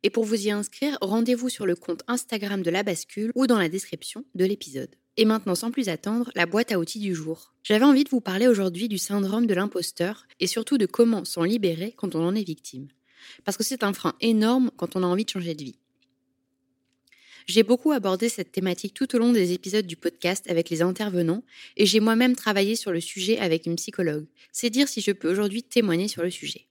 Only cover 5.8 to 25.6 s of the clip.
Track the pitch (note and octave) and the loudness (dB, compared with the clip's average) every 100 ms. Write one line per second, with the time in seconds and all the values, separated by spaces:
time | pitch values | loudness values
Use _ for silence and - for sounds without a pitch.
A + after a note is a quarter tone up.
5.8 | G#3+ D#3+ G3+ A3+ A#3+ - E3+ G3+ A#3+ G3 | -4 -4 -4 -2 -4 -2 0 0 0 -2
6.8 | E3 A3+ G3+ E3+ D#3 E3 - _ - G#3+ | -2 -4 -4 -4 -6 -10 -12 _ 0 6
7.8 | C4+ C4+ C#4+ B3+ G#3 F#3+ B3 G#3+ F#3+ E3+ | 8 6 4 0 0 4 4 6 2 0
8.8 | A3+ G3 - G3+ G3 G#3+ A#3 F3+ G#3 F3+ | -2 -4 -2 -2 0 0 2 2 0 -4
9.8 | E3 - F3 G#3+ _ _ F#3 - A3 C#4+ | -6 -4 -4 -4 _ _ -4 -2 0 0
10.8 | G3 - A#3 A3 F#3 - E3+ A3+ G3 E3 | 2 4 4 4 -2 -2 0 2 0 -2
11.8 | G3+ - G3 D#3+ E3 G#3 F#3 D#3 - C3 | -6 -6 -4 -2 0 -2 -4 -8 -12 -16
12.8 | C#3 _ _ _ - - - F#3+ A3 C4 | -16 _ _ _ -20 -10 -8 -4 -4 -2
13.8 | G#3 G3 D#3+ - A3+ A3 G#3+ B3+ B3 - | -2 -2 -4 -2 2 4 4 4 2 0
14.8 | E3+ F#3+ F3+ F#3 A3 F#3+ E3+ D#3 C3+ - | -6 -2 0 0 -2 -4 -6 -8 -10 -16
15.8 | _ _ _ _ _ _ _ _ _ _ | _ _ _ _ _ _ _ _ _ _
16.8 | _ _ _ _ _ - - A3 G#3+ B3 | _ _ _ _ _ -18 0 2 4 4
17.8 | D#4 C#4 G3 F#3 A#3 - F3+ - F#3+ F3 | 4 2 0 0 0 -2 -6 -2 -2 -2
18.8 | G3+ - C4 A#3+ A#3+ A#3 F3+ F3+ F#3+ G#3+ | -6 -6 -2 2 4 4 2 0 -2 -2
19.8 | F#3 E3 E3+ _ F3 F#3+ - E3+ E3+ D#3+ | -2 -4 -6 _ -4 -4 -2 -2 0 0
20.8 | F3 F#3 G#3 F3+ E3 F#3+ - - - - | 0 0 -2 0 0 -2 -6 -20 -16 2
21.8 | G3+ G#3+ G#3+ A3+ B3 B3 - G3+ G3 A3+ | 4 4 4 4 4 2 0 2 0 0
22.8 | G#3 E3+ E3 G3 F#3 A3+ F#3+ D#3+ E3+ E3+ | -2 -4 -4 -6 -2 0 2 0 0 -6
23.8 | - - E3+ D3+ D#3 _ _ - A#3+ A#3 | -6 -4 -2 -4 -10 _ _ -4 -2 0
24.8 | C#4 - G#3 G3 D#3 F#3+ G#3 G#3+ | 0 0 -2 -2 0 0 0 -4